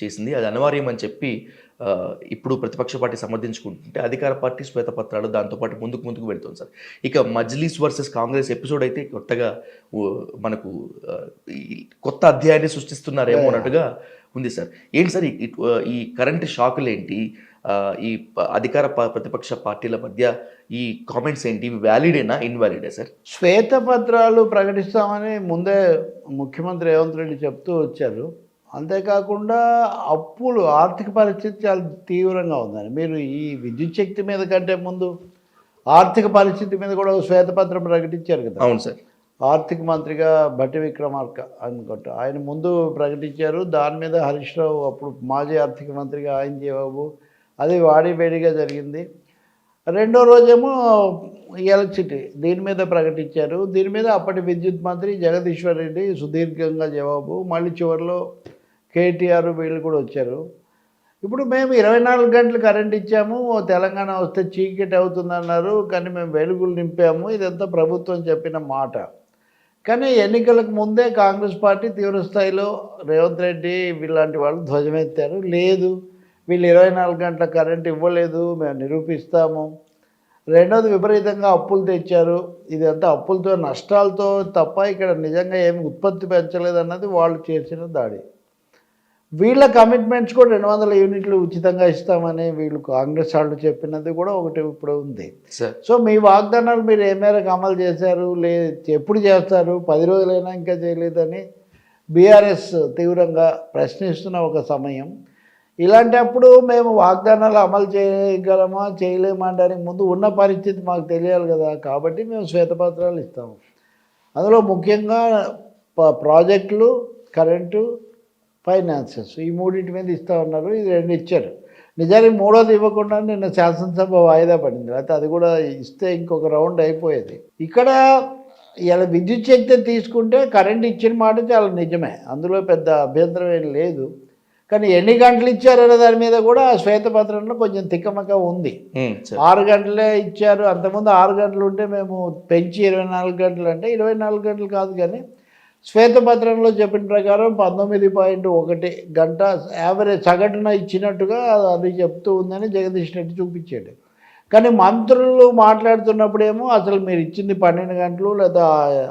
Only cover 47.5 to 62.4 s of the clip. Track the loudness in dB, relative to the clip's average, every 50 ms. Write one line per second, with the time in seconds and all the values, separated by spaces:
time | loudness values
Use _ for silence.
47.5 | _ -6 -2 0 0 4 4 6 6 6 4 2 0 -2 -2 -2 0 0 0 0
48.5 | 0 0 -4 -6 -6 -10 -12 -12 -12 -12 -14 -14 -18 _ _ _ _ _ _ _
49.5 | _ _ _ _ _ _ -8 -4 -2 0 0 4 4 6 8 8 10 10 10 8
50.5 | 6 6 4 2 0 0 2 4 4 4 4 2 -2 -6 -10 -16 -20 -20 -20 -18
51.5 | -10 -4 0 2 2 2 2 0 -2 -6 -6 -6 -6 -10 -12 -12 -10 -6 -2 -2
52.5 | -2 -2 -4 -4 -4 -4 -2 -2 0 0 0 0 -2 -6 -8 -8 -4 -4 -4 -4
53.5 | -4 -4 -6 -2 -2 -2 -2 -2 -2 -2 0 0 0 0 -2 -4 -6 -4 -4 -4
54.5 | -4 -4 -4 -4 -6 -4 -6 -8 -6 -6 -6 -6 -4 -2 -2 0 0 -2 -2 -4
55.5 | -6 -4 -2 -4 -2 -2 -4 -8 -6 -6 -6 -6 -6 -6 -8 -6 -4 -4 -4 -4
56.5 | -4 -4 -4 -4 -4 -4 -6 -6 -6 -6 -6 -4 -6 -6 -6 -8 -8 -8 -6 -6
57.5 | -4 -4 -4 -4 -6 -4 -4 -2 -2 -2 -4 -6 -6 -6 -8 -10 -14 -20 -20 -20
58.5 | -20 _ _ _ _ _ _ _ -2 0 0 0 0 0 0 2 2 2 0 0
59.5 | -4 -6 -6 -6 -6 -6 -4 -2 -2 -2 -4 -4 -6 -6 -6 -6 -6 -10 -12 -14
60.5 | -18 _ _ _ _ _ _ _ _ _ _ _ _ _ -10 -8 -6 -4 -4 -2
61.5 | -2 0 0 2 2 4 4 4 4 4 4 4 2 2 2 4 4 4